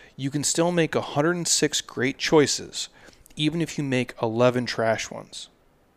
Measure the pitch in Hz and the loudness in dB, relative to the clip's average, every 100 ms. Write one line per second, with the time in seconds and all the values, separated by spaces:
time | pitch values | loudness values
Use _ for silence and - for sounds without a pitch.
0 | - - 135 147 131 - 170 175 156 123 | -20 -10 -6 -2 -2 0 2 2 0 0
1 | 110 147 156 180 165 - 151 - - - | -2 0 2 0 0 0 0 -2 -6 -4
2 | 127 - - 160 131 - - - - - | -4 -2 4 6 6 2 -6 -10 -12 -14
3 | - - - - 151 165 160 - 139 127 | -20 -20 -14 -4 -2 -2 -4 -4 -2 -2
4 | 120 - 117 113 123 123 120 - 113 113 | -2 -4 -2 4 4 4 -2 0 0 0
5 | - 107 98 - - _ _ _ _ | -4 -12 -14 -18 -20 _ _ _ _